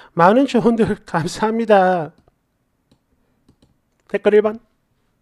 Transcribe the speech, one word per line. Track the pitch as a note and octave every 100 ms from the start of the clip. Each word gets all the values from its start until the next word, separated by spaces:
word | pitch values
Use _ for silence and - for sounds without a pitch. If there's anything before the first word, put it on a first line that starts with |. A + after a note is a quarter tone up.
| -
많은 | - F3+ A#3+ C#4
조언들 | A#3 G#3+ A3+ G3+ G#3
<laughs> | -
감사합니다. | E3+ F3 - A3 A3+ G#3+ G3+ F#3 F3+ D3+ - _ _ _ _ _ _ _ _ _ _ _ _ _ _ _ _ _ _ _
댓글 | G3+ G#3
일 | G#3
번. | G#3+ A3+ _ _ _ _ _ _